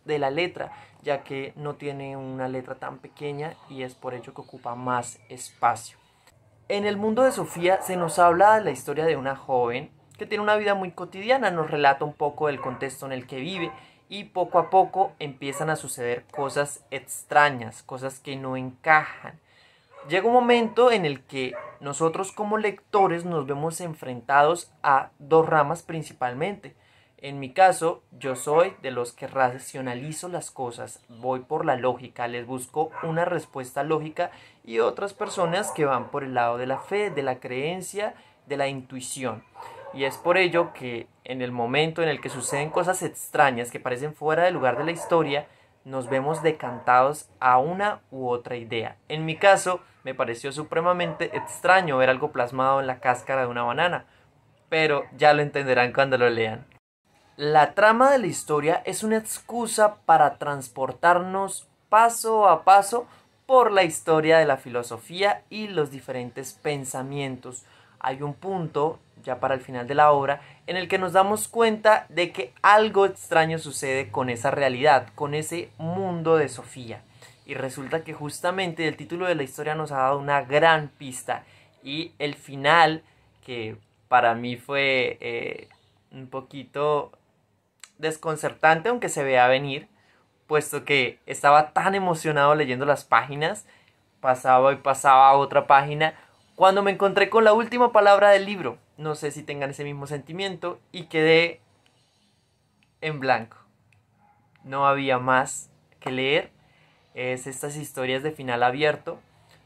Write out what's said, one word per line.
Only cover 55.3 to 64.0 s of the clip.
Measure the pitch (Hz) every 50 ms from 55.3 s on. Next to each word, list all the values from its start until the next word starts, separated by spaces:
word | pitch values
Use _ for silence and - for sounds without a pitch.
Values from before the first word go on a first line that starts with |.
| 147
lo | 147
entenderán | 147 147 - 143 139 131 127 123 123 123 123
cuando | 139 139 135 131 123
lo | 120 120
lean. | 117 110 113 110 110 104 - - _ _ _ _ _ _ _ _ _ _ _ _ _ -
La | 143 151 151 151 147 143 -
trama | - 208 214 226 233 262 277
de | 285 262
la | 214 170
historia | 135 - - - 151 147 143 156 175 - -
es | - 190 185 214
una | 220 220 220
excusa | 220 - - - - - 226 240 233 220 - - 214 208 208 - _
para | - 165 156 151 139 - -
transportarnos | 147 147 143 139 127 - - 139 135 127 127 - - 175 175 175 180 185 190 196 196 190 190 - - _ _ _ _ _
paso | 208 214 233 233 233 - - 226 226 214 208 190
a | - - -
paso | 185 190 202 196 196 233 240 240 - - _ _ _ _ _ _
por | - 262 254 233 220
la | 202 196 185
historia | 160 160 -